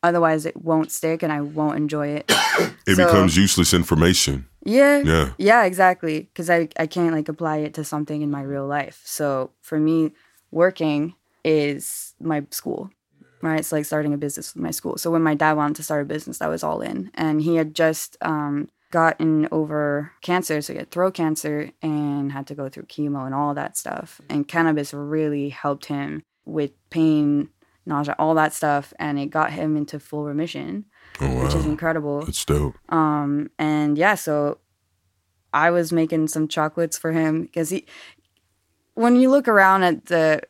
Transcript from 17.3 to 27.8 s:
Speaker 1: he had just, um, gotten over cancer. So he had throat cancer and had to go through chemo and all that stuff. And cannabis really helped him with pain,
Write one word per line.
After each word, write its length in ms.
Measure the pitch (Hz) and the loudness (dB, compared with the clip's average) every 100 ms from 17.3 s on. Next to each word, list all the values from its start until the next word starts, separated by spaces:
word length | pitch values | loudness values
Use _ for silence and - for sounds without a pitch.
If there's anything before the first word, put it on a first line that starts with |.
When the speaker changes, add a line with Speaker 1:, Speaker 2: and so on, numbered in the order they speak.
| 151 | 0
Speaker 1:
he 140 | 156 170 | 2 0
had 180 | 156 156 | 0 0
just, 420 | 160 160 - _ | 0 0 -8 _
um, 480 | 165 156 147 143 151 _ _ | -4 -2 -2 -4 -6 _ _
gotten 560 | 170 165 - 160 156 151 | 2 2 2 2 2 2
over 600 | 160 151 151 147 143 147 _ | 0 -2 -2 -2 -2 -6 _
cancer. 400 | - 180 180 151 | -2 -2 0 -4
So 120 | 147 | -4
he 60 | - | -10
had 100 | - | -8
throat 220 | 170 185 | 0 0
cancer 560 | 185 165 156 151 147 156 _ | 0 -2 -2 -4 -6 -6 _
and 480 | 156 151 147 143 139 | -4 -2 -2 -2 -4
had 160 | 139 135 | -6 -10
to 80 | 143 | -8
go 140 | 139 | -10
through 140 | - - | -10 -16
chemo 400 | - 147 143 131 | -6 -4 -4 -4
and 100 | 135 | -2
all 180 | 147 | -2
that 240 | 143 - - | -2 -6 -6
stuff. 420 | - - 165 - - | -8 -8 -10 -18 -6
And 180 | 147 143 | -4 -2
cannabis 460 | 170 165 151 143 143 | 0 0 0 -4 -8
really 540 | 143 156 151 147 143 | -6 -2 -2 -2 -6
helped 360 | 135 143 143 - | -6 -6 -6 -6
him 380 | 143 139 151 - _ - | -8 -6 -10 -14 _ -8
with 260 | 156 143 _ _ | -6 -6 _ _
pain, 600 | 160 160 151 147 147 151 _ _ _ | 2 4 4 4 2 -2 _ _ _